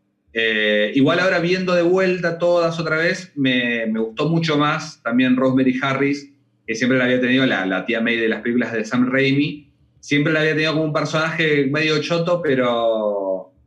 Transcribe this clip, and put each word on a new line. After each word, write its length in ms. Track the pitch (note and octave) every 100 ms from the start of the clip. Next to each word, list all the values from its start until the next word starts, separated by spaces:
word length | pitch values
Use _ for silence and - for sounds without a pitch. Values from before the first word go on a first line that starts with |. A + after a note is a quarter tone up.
| _ _ _ A2+
Eh, 560 | A2+ A2 G#2+ G#2 G#2 C3
igual 240 | C#3 F3
ahora 180 | F#3 F3+
viendo 380 | E3+ F#3 F#3 F3
de 80 |
vuelta 560 | E3+ F#3 F#3 F3+ E3+ E3
todas 400 | F3 F3 E3 E3
otra 180 | D#3+ D#3
vez, 340 | F3 F#3+ - C#3+
me, 500 | C3 B2 A#2+ A#2 A2+
me 140 | A2
gustó 280 | A2+ - D#3
mucho 280 | E3 D#3+ D3
más 460 | D3 D#3 - -
también 320 | A#2 A#2+ B2+ B2+
Rosemary 420 | C3 C3 B2+ B2+
Harris, 520 | C#3 C3+ C#3 C#3+ - _ _ _ -
que 80 |
siempre 240 | A2+ B2 C3
la 60 |
había 180 | B2 B2
tenido, 240 | B2 C3 C3
la, 220 | G2 F#2+
la 180 | F#2+ F#2+
tía 160 | A2+
May 160 | A#2 A#2
de 120 | A2+
las 120 | G#2+
películas 320 | A#2+ B2 A#2
de 100 | A2+ A2
Sam 260 | B2 B2+
Raimi, 600 | C3+ C3+ C#3 D3 - - _ _ _
siempre 340 | - D3 D3+
la 60 | D#3
había 140 | D#3
tenido 180 | D3+ D#3
como 120 | D#3 D#3
un 80 |
personaje 760 | D3+ C#3+ D#3 D#3+ E3 D#3+ C#3+ C3+
medio 340 | D3 D#3 D3+
choto, 400 | - E3+ E3 F3
pero, 1120 | D#3 B2+ B2 A#2 A2+ A2 G#2+ G2+ F#2+ F#2 F#2 _